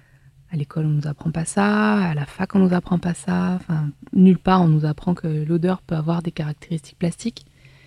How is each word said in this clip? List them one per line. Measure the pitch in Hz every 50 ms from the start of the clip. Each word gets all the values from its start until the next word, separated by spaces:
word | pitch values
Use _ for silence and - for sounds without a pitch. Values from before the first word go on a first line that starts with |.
| _ _ _ _ _ - _ - _ -
à | 175
l'école, | 143 143 - - 160 156
on | 151
nous | 151 147 147
apprend | 147 147 - - 160
pas | - 165 160
ça, | - - 202 202 208 208 214 214 214 208
à | 202 185 165 151
la | 143 139
fac, | - - - 190 - -
on | 196
nous | 190 180 180
apprend | 175 - - 180 170
pas | - 175 170
ça. | - - 185 180 180 180 185 180
Enfin, | 180 - - 160 156 151 143 - _ - -
nulle | - 196 185 190 180 -
part, | - 190 190 185
on | 175 160
nous | 156 151 156
apprend | 151 151 - - 180 175
que | - -
l'odeur | 160 151 151 151 156 170 165 175 185 185 -
peut | - - 170
avoir | 156 151 165 170 170
des | 165 170
caractéristiques | - - 151 151 147 - - - 170 156 - - - -
plastiques. | 180 170 - - - 233 - - - _ _ _ - - - - _